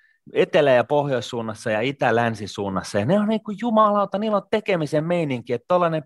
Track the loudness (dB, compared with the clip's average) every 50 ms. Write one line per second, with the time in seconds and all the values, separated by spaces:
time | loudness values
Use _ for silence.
0 | _ _ _ _ _ -4 0 0 2 2 4 4 4 6 6 4 4 2 0 0
1 | 0 0 -2 -4 -4 -6 -8 -8 -6 -8 -8 -8 -4 -4 -2 -2 -2 -4 -2 0
2 | 0 2 2 2 2 0 -2 -4 -8 -10 -8 -6 -6 -4 -4 -4 -4 -4 -2 -2
3 | 0 2 2 2 2 0 -2 -4 -4 -8 -10 -6 -4 0 2 4 4 4 2 0
4 | 0 -2 -2 -4 -2 -2 -2 -2 -2 _ -4 -2 0 0 -2 -2 0 -2 -2 -2
5 | 0 0 0 0 0 -2 -4 -6 -6 -6 -6 -6 _ 0 0 2 2 0 0 -4
6 | -4